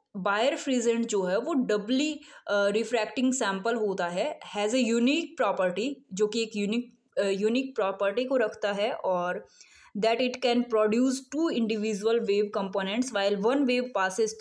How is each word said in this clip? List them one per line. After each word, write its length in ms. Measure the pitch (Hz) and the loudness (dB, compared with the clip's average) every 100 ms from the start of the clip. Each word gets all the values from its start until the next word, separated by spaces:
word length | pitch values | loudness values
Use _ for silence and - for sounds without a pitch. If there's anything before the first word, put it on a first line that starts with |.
| _ 202 | _ -4
बायरफ्रिजेंट 880 | 196 202 262 311 285 254 233 226 226 | 0 2 0 0 0 2 2 2 0
जो 180 | 208 | 0
है 140 | 185 196 | 0 0
वो 160 | 277 | 0
डबली, 600 | 302 202 208 202 262 302 285 - - - | 0 0 0 0 0 0 -4 -12 -12 -2
अ, 200 | 202 202 | 0 2
रिफ्रैक्टिंग 640 | 214 220 240 214 - 254 | 0 0 -2 -2 0 0
सैंपल 420 | 254 214 190 214 240 | 2 0 0 -2 0
होता 320 | 208 185 175 | 0 -2 -2
है, 320 | 180 277 - - 208 | -2 -4 -6 -10 -4
has 140 | 214 | 0
a 120 | 254 | 2
unique 580 | 226 233 240 320 330 - | 2 4 4 2 -2 -2
property, 520 | 214 185 185 180 262 285 - | 0 0 0 0 -4 -6 -8
जो 140 | 190 208 | -2 0
कि 160 | 233 | 0
एक 120 | 220 202 | -2 -2
यूनिक, 420 | 202 233 247 _ _ - | -2 -2 -4 _ _ -2
अ, 40 | |
यूनिक 520 | 196 196 214 247 269 - | 0 0 0 0 -2 -2
प्रॉपर्टी 500 | 196 196 202 208 254 | -2 0 -2 0 0
को 120 | 262 | 0
रखता 340 | 214 - 202 | 0 -2 -4
है, 220 | 202 220 | -2 -2
और 540 | - - 180 175 185 - - - - - 202 | -2 -2 0 -2 -4 -10 -20 -20 -20 -12 -2
that 240 | 220 233 | 0 2
it 200 | 254 247 | 0 0
can 220 | 247 240 240 220 | 2 2 2 2
produce 400 | 214 226 262 254 - 285 | 4 4 2 0 -4 -2
two 160 | 330 | 0
individual 680 | 247 220 220 214 202 214 233 | 0 0 0 -2 -2 0 0
wave 280 | 196 202 208 214 | 2 0 0 -2
components 540 | 190 196 190 226 254 | -2 -2 -2 -2 -2
while 260 | 208 196 202 | 0 0 2
one 220 | 214 277 262 | 2 2 2
wave 200 | 247 247 202 | 2 0 0
passes 320 | 190 185 220 - | 0 0 -2 -2